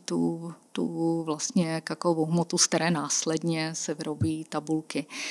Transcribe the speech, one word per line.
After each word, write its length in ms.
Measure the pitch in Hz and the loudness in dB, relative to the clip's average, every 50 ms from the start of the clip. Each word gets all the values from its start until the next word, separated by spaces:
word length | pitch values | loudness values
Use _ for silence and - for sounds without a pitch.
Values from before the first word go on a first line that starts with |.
| - | -6
tu, 480 | - 175 170 170 165 170 165 165 170 160 - - _ | -4 0 0 2 0 0 -2 -6 -10 -12 -12 -16 _
tu 520 | _ 185 175 165 170 165 165 165 165 165 160 | _ -2 -2 -2 0 0 2 2 2 0 0
vlastně 580 | 160 151 - - - - 190 170 160 160 160 | -2 -2 -2 -4 0 2 2 2 2 0 -4
kakaovou 440 | 160 - 175 - - 175 170 160 156 | -4 -6 -8 0 2 2 4 4 2
hmotu, 320 | 160 170 170 160 - - 170 | 2 2 2 2 2 2 2
z 100 | - - | 2 4
které 240 | - 156 160 170 | 4 2 4 4
následně 840 | 175 147 143 143 - - - 160 160 160 175 170 165 160 156 160 165 | 2 2 0 0 -2 0 0 0 0 0 0 0 0 0 -2 -4 -4
se 180 | - - - 156 | -6 -6 -6 -6
vyrobí 520 | 151 160 156 151 147 - 160 156 156 160 - | -4 -4 -6 -2 0 0 0 0 -2 -6 -4
tabulky, 560 | - 151 151 151 160 156 160 - - 139 147 - - 277 - - | -4 -4 -2 0 0 -2 -2 -2 -4 -4 -4 -4 -8 -8 -8 -6